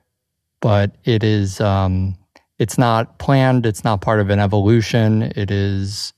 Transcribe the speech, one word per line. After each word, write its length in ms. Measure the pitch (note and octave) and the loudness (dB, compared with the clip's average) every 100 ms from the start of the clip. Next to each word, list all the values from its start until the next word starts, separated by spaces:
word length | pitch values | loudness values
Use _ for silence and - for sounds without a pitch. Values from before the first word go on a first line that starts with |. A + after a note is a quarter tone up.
| _ _ _ _ _ _ | _ _ _ _ _ _
but 320 | A#2 G2+ G2+ - | 0 2 0 -4
it 200 | C3 A2 | -2 0
is, 360 | A2 G#2+ F#2+ F#2 | 0 0 -2 -2
um, 560 | G#2+ G2 F#2+ F#2 F#2+ F#2 _ _ _ - | -2 0 0 -2 -4 -6 _ _ _ -6
it's 180 | A#2 - | -4 0
not 400 | A#2+ A2+ A#2+ - | 2 0 -2 -6
planned. 480 | - C3+ C3 B2+ A#2 | 0 2 4 2 0
It's 180 | G2 | -2
not 180 | A#2 G2 | -2 -2
part 180 | A#2 G#2+ | 0 0
of 100 | G2+ | 2
an 80 | G2+ | 0
evolution. 920 | G2+ G#2 G2 A#2 G#2 A#2+ A2 A2 A2+ - | 2 2 2 2 2 0 2 0 -2 -4
It 140 | G2+ | -4
is 640 | G2+ G2 G2 G2 G#2 - | -2 -2 -2 -6 -8 -12